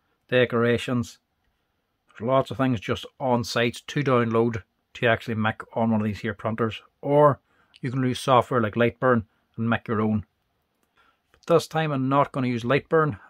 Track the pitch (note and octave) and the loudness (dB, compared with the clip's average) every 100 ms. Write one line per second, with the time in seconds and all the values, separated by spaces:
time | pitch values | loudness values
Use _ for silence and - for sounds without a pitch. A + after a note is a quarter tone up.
0 | _ _ _ B2+ A#2+ A#2+ A#2+ A#2 - B2 | _ _ _ 2 2 2 2 0 -2 -4
1 | A2+ - _ _ _ _ _ _ _ _ | -4 -12 _ _ _ _ _ _ _ _
2 | _ - A2+ C3+ C3 A2+ C3 A#2 - A2 | _ -10 0 0 0 -2 -2 -2 -4 -6
3 | - _ C3 A#2+ A2 A#2+ A#2+ - - D3+ | -8 _ 0 0 0 0 -2 -4 -8 -4
4 | C3+ B2 A#2 A2+ A#2+ A2 - _ _ - | 0 2 2 0 0 -2 -12 _ _ -2
5 | A#2+ A2+ - A2 A2 - - A#2 A2+ A2 | 0 0 -2 -2 -2 -4 -8 -2 0 0
6 | G#2+ G2 A2+ G2+ A2 A2+ A2+ - - _ | -2 -4 -8 -6 -6 -2 -4 -4 -18 _
7 | C#3 D3 D3 C3 _ _ _ _ C3+ C3 | 0 4 6 4 _ _ _ _ -8 -2
8 | B2+ A#2+ - B2 - B2+ G#2+ A2+ A#2 - | -2 -2 2 2 4 -2 -2 2 0 2
9 | C3 A#2+ - _ _ - A2+ A2+ - G#2+ | 2 2 0 _ _ -6 -2 -2 -2 -2
10 | G#2+ G#2+ - _ _ _ _ _ _ _ | 0 -2 -4 _ _ _ _ _ _ _
11 | _ _ _ _ - E3 - D#3+ D#3 C#3 | _ _ _ _ 0 0 0 -4 -2 -2
12 | C3 C#3 C3+ C#3+ B2 A#2+ A#2+ C#3 - D#3+ | 0 0 0 -2 -4 -4 0 -2 0 0
13 | D#3 G2 | 0 -4